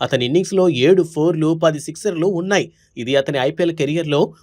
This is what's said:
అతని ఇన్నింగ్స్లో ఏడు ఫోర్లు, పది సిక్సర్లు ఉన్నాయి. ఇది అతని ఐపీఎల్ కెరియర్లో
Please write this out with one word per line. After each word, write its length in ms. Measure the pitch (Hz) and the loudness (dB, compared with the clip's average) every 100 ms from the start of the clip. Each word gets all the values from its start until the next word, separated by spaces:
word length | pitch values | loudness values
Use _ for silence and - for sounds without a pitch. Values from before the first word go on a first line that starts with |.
అతని 220 | 123 131 | -2 -2
ఇన్నింగ్స్లో 440 | 123 165 190 190 185 | 0 0 0 2 2
ఏడు 340 | 127 143 190 | 4 4 4
ఫోర్లు, 580 | 165 156 160 165 156 165 | 2 0 0 0 0 2
పది 180 | 165 151 | 0 0
సిక్సర్లు 460 | - 151 208 165 180 | -6 -8 -6 -2 -2
ఉన్నాయి. 460 | 175 185 196 120 _ _ - | -2 0 0 -2 _ _ -10
ఇది 200 | 120 139 | -2 0
అతని 220 | 135 139 | 0 -2
ఐపీఎల్ 340 | 135 156 170 | -2 0 -2
కెరియర్లో 640 | 160 139 165 160 147 208 - | -2 -2 -2 -2 0 0 -4